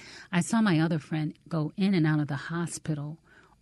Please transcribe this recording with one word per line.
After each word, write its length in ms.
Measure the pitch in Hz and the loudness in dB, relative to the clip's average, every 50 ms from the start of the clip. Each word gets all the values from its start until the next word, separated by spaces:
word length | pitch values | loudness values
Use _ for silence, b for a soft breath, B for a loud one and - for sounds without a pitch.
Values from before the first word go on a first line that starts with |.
| B B B B B B | B B B B B B
I 120 | - 175 | 0 0
saw 180 | 170 - 233 226 | 0 2 2 2
my 180 | 220 208 170 | 4 4 4
other 220 | 151 160 165 175 151 | 4 4 2 0 -2
friend 340 | - - 165 156 151 156 - - - | -4 -4 -4 -2 -2 -4 -6 -8 -10
go 240 | - - 160 151 151 - | -6 -4 -2 -2 -2 -2
in 160 | - 190 196 196 | 0 2 2 4
and 120 | 175 156 | 4 4
out 140 | 156 156 151 | 4 4 2
of 80 | 147 | 2
the 80 | 135 147 | 0 -2
hospital 840 | 131 - - 165 170 170 - - - - - 156 147 143 151 160 - b b b b b b b _ | -6 -6 -6 -4 -4 -4 -4 -6 -6 -6 -4 -4 -4 -6 -8 -10 -14 b b b b b b b _